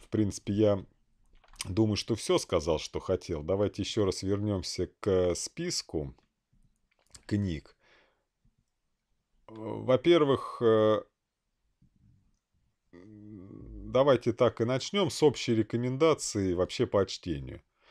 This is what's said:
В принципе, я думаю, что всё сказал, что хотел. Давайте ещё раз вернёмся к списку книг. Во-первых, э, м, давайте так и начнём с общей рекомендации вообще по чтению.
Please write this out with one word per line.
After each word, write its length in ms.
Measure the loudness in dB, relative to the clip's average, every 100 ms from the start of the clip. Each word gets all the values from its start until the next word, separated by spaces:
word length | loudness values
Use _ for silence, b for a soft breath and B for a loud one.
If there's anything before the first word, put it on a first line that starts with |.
В 60 | -6
принципе, 440 | -2 0 -2 -4
я 320 | 2 4 2 -4 _ _ _ _ _ _ -14 -6
думаю, 280 | 0 2 0
что 180 | -2
всё 240 | -6 -2 -2
сказал, 400 | 0 -2 0 -2
что 220 | -2 -8
хотел. 420 | -4 -4 -4 -8
Давайте 400 | -4 -2 -2 -2
ещё 220 | -6 -2 -2
раз 160 | -2
вернёмся 680 | -4 -4 -2 -4 -6 -8 -8 -6
к 340 | 0 2 2
списку 800 | -2 -8 -8 -6 -6 -6 -8 -8 -12 _ _ _ _ _ _ _ _ _ -20 -6
книг. 500 | -4 -2 -6 -10 _ b b b b b _ _ _ _ _ _ _ _ _ _ _ -20
Во-первых, 1120 | -12 -10 -8 0 2 6 6 6 2 0 0
э, 400 | 4 6 6 4 0 _ _ _ _ _ _ _ _ _ _ _ _ _ _ _ _ _ _
м, 1000 | -20 -20 -20 -20 -18 -18 -18 -16 -16 -2
давайте 400 | 2 6 4 2
так 280 | 2 2 2
и 40 |
начнём 460 | -2 -2 -2 -2 -2
с 120 | 2
общей 320 | 2 2 -2
рекомендации 1000 | 0 0 -2 -4 0 2 2 -2 -2 0
вообще 320 | 0 -2 0 0
по 180 | 2 0
чтению. 560 | -4 -8 -8 -8 -14 _ b b